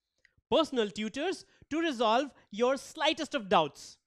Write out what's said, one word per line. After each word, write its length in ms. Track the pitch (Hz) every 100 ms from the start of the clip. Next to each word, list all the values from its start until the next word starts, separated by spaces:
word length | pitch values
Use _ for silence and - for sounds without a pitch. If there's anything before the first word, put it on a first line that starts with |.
| _ _ _ _ _
personal 380 | 262 320 254 208
tutors 560 | - 214 262 330 349 - _ _
to 100 | 311
resolve 500 | 330 233 233 226 285 - _
your 260 | 202 240 269
slightest 580 | - - 311 320 302
of 140 | 285 196
doubts. 500 | 185 151 - - -